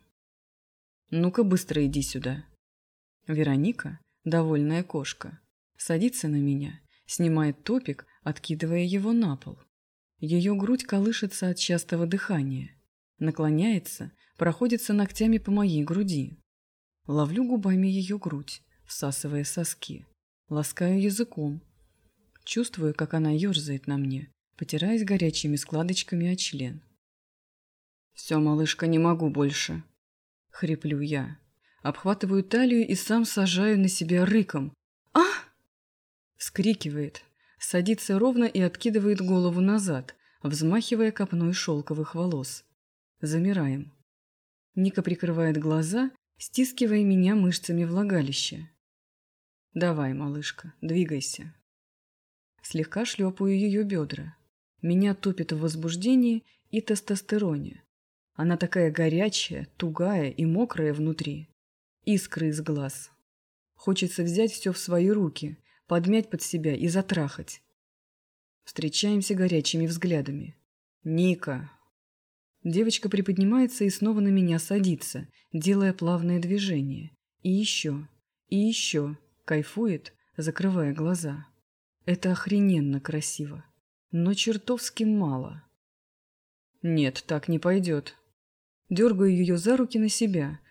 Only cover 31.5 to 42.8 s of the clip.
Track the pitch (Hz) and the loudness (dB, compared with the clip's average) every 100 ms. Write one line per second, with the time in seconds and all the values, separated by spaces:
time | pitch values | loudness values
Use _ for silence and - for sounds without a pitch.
31.5 | _ _ _ - - 190 202 190 196 190 | _ _ _ -8 -4 -2 0 0 0 2
32.5 | 226 254 240 226 185 - 226 226 208 190 | 2 4 4 2 0 0 0 2 0 0
33.5 | 175 208 208 190 185 165 175 185 220 196 | 2 2 4 2 2 2 2 4 4 2
34.5 | 151 139 - _ _ _ - 381 - - | -2 -6 -10 _ _ _ 4 4 0 -10
35.5 | _ _ _ _ _ _ _ _ - - | _ _ _ _ _ _ _ _ -14 -6
36.5 | - 202 220 151 147 147 - - _ _ | 0 0 0 -4 -6 -6 -10 -20 _ _
37.5 | _ - 180 180 220 - 196 247 240 233 | _ -4 0 0 0 0 2 2 4 2
38.5 | 196 180 - 233 214 202 196 185 185 180 | 2 0 0 0 2 2 2 2 2 2
39.5 | 175 190 214 190 135 131 - _ _ 147 | 2 2 2 0 -4 -6 -16 _ _ -6
40.5 | 147 160 208 226 220 220 214 196 170 170 | -2 2 2 0 0 0 0 -2 0 0
41.5 | 180 - 151 143 156 151 165 180 151 131 | 0 -2 -4 -4 -6 -4 -4 -2 -2 -6
42.5 | - - _ | -12 -18 _